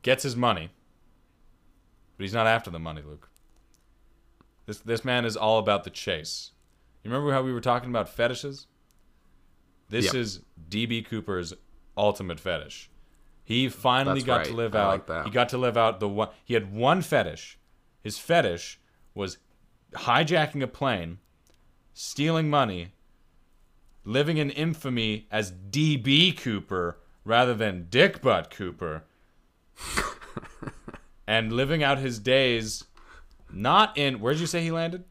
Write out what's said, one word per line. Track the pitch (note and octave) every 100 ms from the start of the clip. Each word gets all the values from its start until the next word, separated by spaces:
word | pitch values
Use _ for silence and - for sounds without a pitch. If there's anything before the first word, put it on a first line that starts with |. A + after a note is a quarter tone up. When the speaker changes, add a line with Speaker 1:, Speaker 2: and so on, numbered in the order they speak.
Speaker 1:
Gets | B2 C3
his | C#3 A#2+
money. | B2 F#2 E2 _ _ _ _ _ _ _ _ _ _ _ _ _ _ -
But |
he's | G2
not | A2+ A2
after | A2+ G2
the | E2
money, | D#2+ D#2
Luke. | D2 D2+ - _ _ _ _ _ _ _ _ _ _ _ _ _ -
This, | G#2+
this | A2 A#2
man | B2+ B2
is | A#2 G#2
all | G#2+ A2
about | G#2 G2+
the | -
chase. | - - E2 D#2 - - _ _ _ _ _
You | G#2+
remember | B2+ D3
how | C3+
we | C3
were | B2
talking | B2+ B2 B2
about | A#2+ G2
fetishes? | - A#2+ B2 C#3+ C3+ - _ _ _ _ _ _ _ _ _ _ _ _
This | A2 F#2
Speaker 2:
Yep. |
Speaker 1:
is | B2+ A2 F#2+ - - D#2+
D | G#2+ A#2
B | A#2
Cooper's | A2 A2 G2+ F#2 E2 F#2 - - - -
ultimate | G#2 G2 F#2 D#2+
fetish. | F#2+ D#2+ D2 - - - - _ - -
He | - A#2 C3
finally | - B2+ B2+ C#3 C#3
Speaker 2:
That's | B2+
Speaker 1:
got | A#2+
Speaker 2:
right. | D#2+
Speaker 1:
to |
live | A#2 A2+
Speaker 2:
I | G#2+
Speaker 1:
out. | G2
Speaker 2:
like | G2 -
that. | E2 D#2
Speaker 1:
He |
got | A#2+ A#2+
to | B2+
live | B2 A#2
out | A2+ G2+
the | G#2
one. | G2+ G#2+ -
He | -
had | A#2 G2
one | G#2 B2+ F3+
fetish. | - C#3 F2 D2+ - - _ _ _ _
His | A2 -
fetish | - E3+ A2+ E2+ - - _ _ _
was | G2+ G2 - _ _ _ _ _
hijacking | - A#2+ B2 D#3 E3+ D3+ D3
a | B2+
plane, | - C#3 G#2 E2 F2+ _ _ _ _ _ _ _
stealing | - - - D3+ D#3+ D#3
money, | D3 A#2+ F2+ F2 _ _ _ _ _ _ _ _ _ _ -
living | G2 B2 D3 D#3
in | C#3
infamy | - E3 D#3+ C3+ A#2+ A2 G#2+ -
as | G#2+ G2
D | F#2 G2 C#3 D#3 C#3+
B | A#2 C#3+ F3+
Cooper | - B2+ G#2 - F#2 E2+ - _ _
rather | - A#2 B2+
than | A2 G#2+ F2+ E2+
Dick | A#2 F#3+ -
Butt | C3+ F#2+ -
Cooper, | - F#2 D#2+ E2+ D#2 - _ _ _ _ _ _ -
<laughs> | - - - - - - - - - - - - - - -
and | A2 A2
living | A#2 C3+ D#3+
out | C#3+ C#3
his | C3+ A2+
days | A2+ C3 C3 A#2 A2 - - - - - - - -
not | F#2 A#2 F#3 G#3+ -
in, | C#3 B2
where'd | A2+ D3+
you | E3
say | E3+
he | E3
landed? | E3 E3 F3+ -